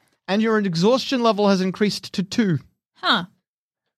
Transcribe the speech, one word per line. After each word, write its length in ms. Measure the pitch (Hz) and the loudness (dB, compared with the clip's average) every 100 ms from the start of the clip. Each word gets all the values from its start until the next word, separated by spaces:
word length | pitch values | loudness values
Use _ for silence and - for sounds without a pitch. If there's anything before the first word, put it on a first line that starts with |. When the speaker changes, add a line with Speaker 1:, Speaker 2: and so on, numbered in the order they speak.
| _ _ - | _ _ -4
Speaker 1:
and 140 | 202 | 0
your 160 | 226 214 | 2 0
exhaustion 640 | 196 165 202 254 - 262 | 0 2 2 2 0 0
level 260 | 233 202 202 | 0 2 2
has 120 | 190 | 2
increased 520 | 185 - 208 - - | 0 -2 -2 -2 -6
to 100 | - | -6
two. 340 | 180 - 202 143 - _ _ _ | -4 -2 0 -2 -6 _ _ _
Speaker 2:
Huh. 300 | 349 226 180 _ _ _ _ _ _ | -2 -2 -4 _ _ _ _ _ _